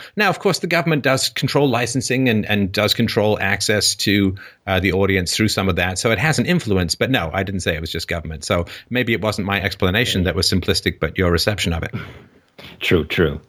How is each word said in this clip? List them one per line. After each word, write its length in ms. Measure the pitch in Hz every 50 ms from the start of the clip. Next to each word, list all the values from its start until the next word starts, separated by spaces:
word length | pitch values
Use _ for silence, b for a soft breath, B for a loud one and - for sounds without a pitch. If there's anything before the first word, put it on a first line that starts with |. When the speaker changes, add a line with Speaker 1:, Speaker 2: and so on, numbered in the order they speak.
| B B B
Speaker 1:
Now, 140 | - 214 196
of 100 | 170 -
course, 180 | - 202 165 -
the 80 | -
government 380 | 180 170 170 170 165 156 147 -
does 260 | 139 131 131 - -
control 400 | - - - 131 - 143 143 143
licensing 580 | 120 120 123 113 - 135 120 - 127 127 131 127
and, 180 | 110 107 101 -
and 240 | 107 104 101 95
does 240 | 98 104 104 104 -
control 420 | - 120 107 - 117 104 107 104 -
access 540 | - 98 101 98 - - 107 104 98 - - -
to, 380 | - 110 98 104 101 95 95 95 B B B B _
uh, 140 | 101 95 92
the 120 | 92 98
audience 440 | 82 95 98 95 98 95 90 85 -
through 140 | - 110 110
some 200 | - - 98 95
of 60 | 90
that. 240 | 87 87 92 92 -
So 100 | - 120
it 80 | 110 98
has 220 | 107 160 147 -
an 80 | 123 -
influence, 480 | 180 175 - 110 101 92 90 85 -
but 160 | - 117 120
no, 180 | 131 123 87 78
I 120 | - 95 98
didn't 180 | 98 98 95
say 140 | 90 - 85
it 60 | 78
was 100 | 82 78
just 160 | - 80 - -
government. 360 | 87 85 76 78 80 76 -
So 220 | - 101 87 87 B B B B B
maybe 240 | - 127 123 110 113
it 80 | 101
wasn't 240 | 95 107 101 - 101
my 160 | 98 101 101
explanation 640 | - 98 - - - 92 90 107 - - - 98 90
that 100 | 87 80
was 160 | 92 90 -
simplistic, 500 | - 95 87 - 95 - - 90 82 -
but 160 | - 78 78
your 140 | - 92 87
reception 420 | 87 82 - - 107 101 - 87 82
of 100 | 82 76
it. 100 | - B B B B B B B B B B _ _ _ - - - - -
Speaker 2:
True, 260 | - - - 69 69
true. 340 | - - - 87 78 71 73 -